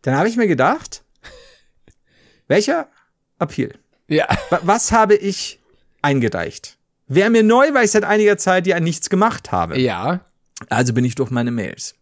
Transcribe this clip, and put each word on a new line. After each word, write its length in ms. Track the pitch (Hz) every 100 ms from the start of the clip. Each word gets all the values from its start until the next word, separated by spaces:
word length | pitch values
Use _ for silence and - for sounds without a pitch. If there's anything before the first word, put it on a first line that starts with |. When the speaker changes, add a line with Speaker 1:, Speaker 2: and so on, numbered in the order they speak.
Speaker 1:
Dann 140 | - 135
habe 100 | 196
ich 100 | 226
mir 100 | 220
gedacht, 560 | 143 135 302 - - _ _ - - - _ _ _ _ _ _ _ _ _ _
welcher 400 | 175 208 330 294 _ _ _ _ _
Appeal? 340 | 170 - 113 - _ _ _
Speaker 2:
Ja. 200 | 151 - - -
Speaker 1:
Wa-, 100 | -
was 280 | 175 220 -
habe 240 | 226 214 208
ich 440 | 196 190 - - _ _ _ _
eingereicht? 760 | 143 139 113 90 85 - - _ _ _ _
Wäre 220 | 139 202
mir 140 | 226
neu, 300 | 220 240 285
weil 120 | 285 220
ich 60 |
seit 120 | 214
einiger 340 | 208 214 208 196
Zeit 280 | - 185 180
ja 140 | 175
nichts 300 | 165 160 -
gemacht 420 | 185 220 220 -
habe. 280 | 92 82 104
Speaker 2:
Ja. 420 | 127 90 117 180 _ _ _ - -
Speaker 1:
Also 240 | 120 127
bin 120 | 117 123
ich 100 | 117
durch 140 | 123
meine 200 | 127 120
Mails. 440 | 120 98 - - _